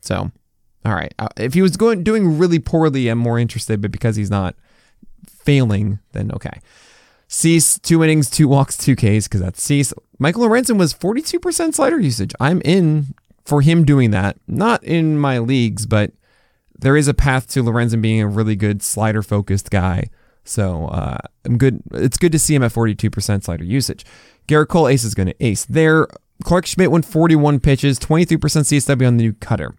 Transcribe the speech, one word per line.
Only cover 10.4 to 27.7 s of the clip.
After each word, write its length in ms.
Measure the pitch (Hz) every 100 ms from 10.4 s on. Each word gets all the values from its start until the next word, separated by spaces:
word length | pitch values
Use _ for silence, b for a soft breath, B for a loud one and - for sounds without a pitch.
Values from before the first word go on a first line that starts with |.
Lorenzen 340 | 233 226 240 220
was 160 | 170
forty-two 460 | - 175 233 311 349
percent 360 | 359 330 330 -
slider 240 | 269 330
usage. 340 | 165 117 - -
I'm 220 | 135 180
in 520 | - 185 170 156 139 - _ _ -
for 160 | 147
him 240 | 139 165 151
doing 260 | 143 120
that. 260 | 95 98 - -
Not 360 | 78 214 240
in 340 | - 165 160 151
my 220 | 143 127
leagues, 460 | 117 131 117 104 110
but 260 | 110 104 _ _ _ _ _ _ _
there 200 | 135 143
is 100 | 147
a 60 |
path 340 | 143 143 131 -
to 160 | -
Lorenzen 380 | 117 117 120 113
being 200 | 110 110
a 60 | 107
really 280 | 104 110 107
good 280 | 104 101
slider-focused 880 | - - 110 107 104 104 101 95 -
guy. 380 | 101 90 90 - - _ _
So, 440 | - - 98 85 80
uh, 300 | - - - - _ -
I'm 120 | 120
good. 240 | 135 113 -
It's 240 | - 110 -
good 160 | 180
to 60 | 156
see 140 | -
him 100 | 147
at 100 | 120
forty-two 360 | 113 113 104 113
percent 360 | - - 101 -
slider 180 | 85
usage. 420 | 85 127 127 - - b b b -
Gerrit 200 | 151 156
Cole, 220 | 180 151
ace 160 | 135 117
is 100 | 98
gonna 180 | 92 -
ace 260 | 123 98 -
there. 420 | 147 160 160 151 - _ _
Clark 220 | - 175 180
Schmidt 260 | - 180
went 140 | 165 151
forty-one 560 | 156 170 160 147 143
pitches, 360 | 156